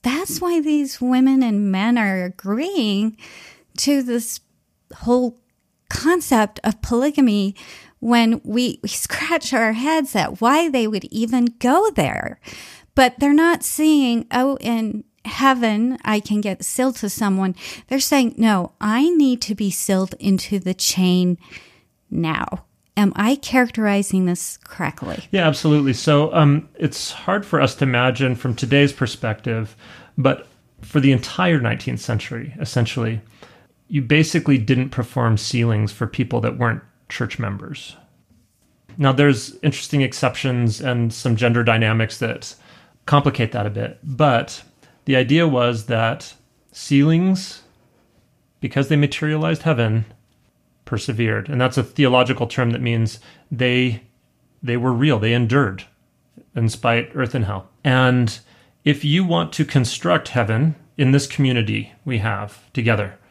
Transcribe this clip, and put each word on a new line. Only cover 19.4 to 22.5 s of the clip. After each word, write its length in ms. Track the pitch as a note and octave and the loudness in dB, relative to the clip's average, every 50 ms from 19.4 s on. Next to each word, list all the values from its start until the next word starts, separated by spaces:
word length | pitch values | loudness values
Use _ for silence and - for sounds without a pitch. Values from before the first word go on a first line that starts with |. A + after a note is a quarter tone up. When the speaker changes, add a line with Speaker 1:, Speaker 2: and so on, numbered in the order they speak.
Speaker 1:
to 120 | - - G#3 | -4 -6 -4
be 160 | - G#3+ G3 | -4 -4 -4
sealed 440 | - - - - G3 F#3 F#3+ F#3 - - | -4 -4 -2 0 0 0 0 -2 -6 -4
into 380 | - G3+ F#3+ F3+ - - G#3 F#3+ | 0 0 0 0 0 -2 -4 -4
the 160 | F3+ F#3 F#3 | -2 -4 -4
chain 640 | - - - - F#3 F#3 F3+ F3+ F3+ F3+ F3+ F3 - - - - - - _ _ _ _ _ _ _ _ - | -4 -2 -2 0 2 2 4 4 4 2 2 0 -2 -6 -14 -20 -20 -20 _ _ _ _ _ _ _ _ -8
now." 560 | - E3 E3 D#3+ D#3 - - - | -6 -4 -2 -2 -2 -2 -4 -4